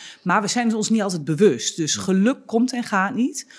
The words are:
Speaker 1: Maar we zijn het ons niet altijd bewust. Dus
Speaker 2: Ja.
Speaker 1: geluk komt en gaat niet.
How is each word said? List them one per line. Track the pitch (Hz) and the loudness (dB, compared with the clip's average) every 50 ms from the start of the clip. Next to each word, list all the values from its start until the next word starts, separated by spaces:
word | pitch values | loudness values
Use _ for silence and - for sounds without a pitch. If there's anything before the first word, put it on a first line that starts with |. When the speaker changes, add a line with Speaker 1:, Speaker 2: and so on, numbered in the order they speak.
| - - - - _ | -20 -20 -20 -8 _
Speaker 1:
Maar | 180 175 214 | 0 0 0
we | 202 | 0
zijn | 196 - 247 240 | 0 -2 0 0
het | 226 220 | 0 0
ons | 220 214 - | 0 0 0
niet | 226 220 | 0 0
altijd | 196 202 185 165 143 | 0 -2 -4 -4 -4
bewust. | 143 156 147 208 196 131 113 - - - | -4 2 4 4 4 4 2 -2 -6 -4
Dus | - 160 147 - | -4 -4 -2 -2
Speaker 2:
Ja. | 107 | -4
Speaker 1:
geluk | 95 - 185 190 196 240 277 285 - | 0 0 2 4 4 2 2 0 -6
komt | - 214 226 240 254 - | -2 0 0 0 0 -2
en | 240 233 | -6 -4
gaat | - 214 190 190 196 185 | -2 0 0 0 0 0
niet. | 202 240 320 392 - - - - | -2 -2 -2 -2 -8 -14 -14 -20